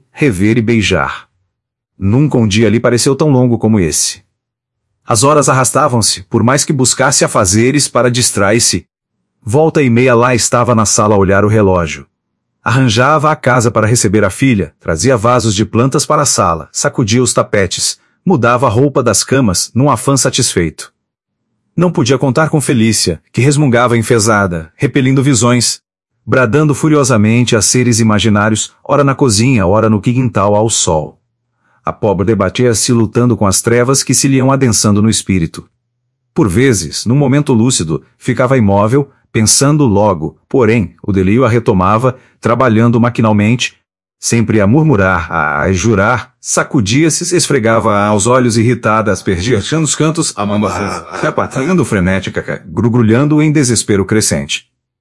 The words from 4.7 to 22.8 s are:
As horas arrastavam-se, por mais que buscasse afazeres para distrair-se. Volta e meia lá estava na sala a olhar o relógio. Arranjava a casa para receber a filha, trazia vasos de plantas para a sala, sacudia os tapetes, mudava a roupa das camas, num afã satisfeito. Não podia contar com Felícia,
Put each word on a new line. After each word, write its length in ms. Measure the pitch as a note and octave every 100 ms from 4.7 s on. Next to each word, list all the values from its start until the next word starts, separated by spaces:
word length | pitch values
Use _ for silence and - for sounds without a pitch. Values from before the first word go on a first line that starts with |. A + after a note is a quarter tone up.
| _ _ _ -
As 160 | A#2
horas 280 | C#3 D3+ C#3
arrastavam-se, 720 | C3 B2+ C3 D3 A#2+ G2+ -
por 200 | - A2+
mais 220 | A2+ C#3
que 80 | -
buscasse 540 | D3 B2+ - B2+ - E3
afazeres 600 | B2+ G2+ G#2+ B2 C#3+ -
para 240 | B2 B2
distrair-se. 760 | A#2+ A2+ - G2 A#2 - F2 - _ _ _ _ _
Volta 400 | - B2+ D#3+ D#3
e 80 | C3
meia 240 | A2+ B2+
lá 200 | A#2+ B2
estava 400 | A#2+ - A#2+ A2+
na 120 | A2 G#2
sala 280 | - G#2+
a 40 | G#2
olhar 260 | F#2+ G2
o 40 | G#2
relógio. 580 | A2 G2 F2+ D#2+ C#2+ - _ _ _ _ _
Arranjava 680 | - B2 C3 G#2+ C3 D#3 D3+
a 60 | D3+
casa 340 | - B2+ A2+
para 160 | A2 G#2+
receber 380 | A#2+ G#2+ G#2
a 60 | G2
filha, 440 | - C3+ G#2+ D#2 -
trazia 340 | - D#2+ A2+
vasos 400 | B2 A2+ B2 A2
de 120 | G2 G2+
plantas 400 | A2+ A2+ D3 -
para 160 | D3+
a 40 | C#3
sala, 440 | - F#2 E2 D2+
sacudia 500 | - D3 - G#2+ A#2+
os 120 | A#2+
tapetes, 640 | - A#2 G#2 F#2 - - - _ _
mudava 420 | - E3 A#2 A#2+ B2+
a 40 |
roupa 320 | G#2+ C#3+ C#3
das 200 | A#2 G2+
camas, 480 | - C3 A#2 E2+ -
num 160 | A#2 C#3+
afã 260 | A#2 - C#3
satisfeito. 760 | C3+ - A#2+ G2 E2 - - _ _ _ _ _ _ _ _ -
Não 160 | F3
podia 240 | E3 B2+ C3+
contar 320 | C#3 B2+ D#3
com 100 | D#3
Felícia, 640 | - B2